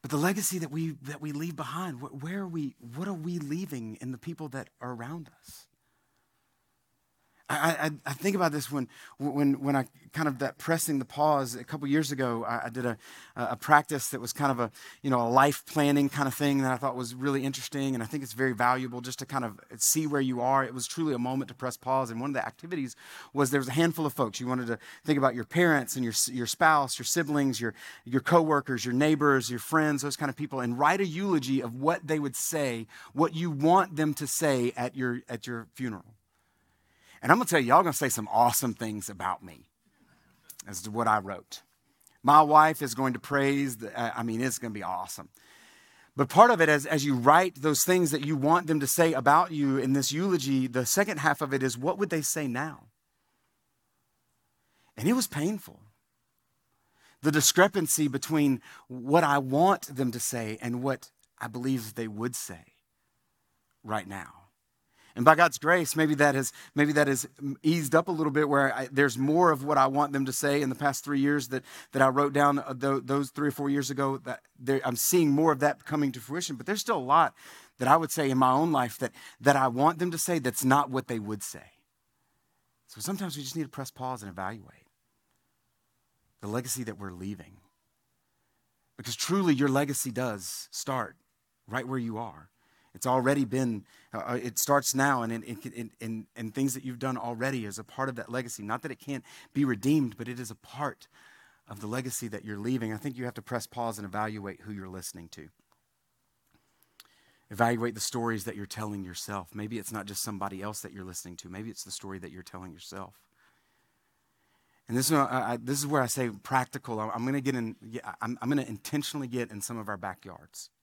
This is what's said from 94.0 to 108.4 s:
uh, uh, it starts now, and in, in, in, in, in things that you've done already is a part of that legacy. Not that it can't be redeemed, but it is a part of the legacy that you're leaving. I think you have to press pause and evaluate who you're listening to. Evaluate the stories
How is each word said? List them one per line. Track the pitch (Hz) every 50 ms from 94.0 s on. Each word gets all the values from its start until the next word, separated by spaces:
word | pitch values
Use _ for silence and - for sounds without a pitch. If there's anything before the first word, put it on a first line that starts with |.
| _ _ -
uh, |
uh, | 110 82 - 123 120
it | 117 123 113
starts | - - - 143 139 135 - -
now, | 131 135 143 135 123
and | 117 113
in, | 117 117 -
in, | - 120 107 -
in, | 131 - 120 117 107 _ _
in, | 117 113 113 110 104 _ _
in | 117 113 110
things | 104 135 135 139 120
that | 131 131
you've | 131 123
done | 120 131 135 127
already | 120 107 117 120 113 123 135 135 123 107
is | 104 95
a | 104 107
part | _ - - 135 135
of | 123
that | 117 98 -
legacy. | 117 127 123 120 - - 101
Not | 104 113 123
that | - 156
it | 123 _
can't | - 143 143 127 - - - - - _ _
be | 139 143
redeemed, | 131 120 101 95 139 151 156 135 117 107
but | 113 117
it | 120 123 120
is | 123 107
a | 110
part | _ _ - - 131 147 143 - _ - _ _ - - - - _ _ _ _ _ _
of | - 110 98
the | 107
legacy | 107 113 131 127 127 - - 120 110
that | 104 101 -
you're | 107 104
leaving. | 101 104 120 131 127 113 110
I | 110
think | 107 - 143 123
you | 123 123
have | 123 -
to | - 101
press | - 127 117 -
pause | - - 120 117 117 107 104
and | 104
evaluate | 98 92 104 107 107 107 107 98 101 87 -
who | - 104 104
you're | 98 95 92
listening | 92 92 87 - - 87 85 80
to. | - 82 73 78 _ _ _ _ _ _ _ _ _ _ _ _ _ _ _ _ _ _ _ _ _ _ _ _ _ _ _ _ _ _ - _ _ _ _ _ _ _ _ _
Evaluate | 107 98 117 117 120 113 117 120 110
the | 110
stories | - - - 123 117 117 113 107